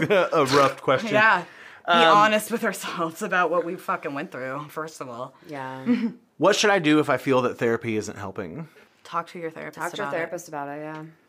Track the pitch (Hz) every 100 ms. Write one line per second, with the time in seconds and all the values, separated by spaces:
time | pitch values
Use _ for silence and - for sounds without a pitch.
0 | - 202 165 165 135 143 135 - - 131
1 | 220 214 220 196 165 - - - - 175
2 | 165 180 214 214 214 226 226 190 - 180
3 | 165 - 208 185 170 175 165 - - 170
4 | 170 139 156 131 131 139 151 - 156 -
5 | 135 117 135 - - 143 131 131 131 220
6 | 220 - _ - 170 208 214 202 151 151
7 | 147 127 143 127 123 - 120 117 117 107
8 | 101 98 98 98 90 113 156 _ _ _
9 | - 170 165 180 165 156 151 160 170 -
10 | 143 165 165 170 156 151 143 147 151 156
11 | 160 -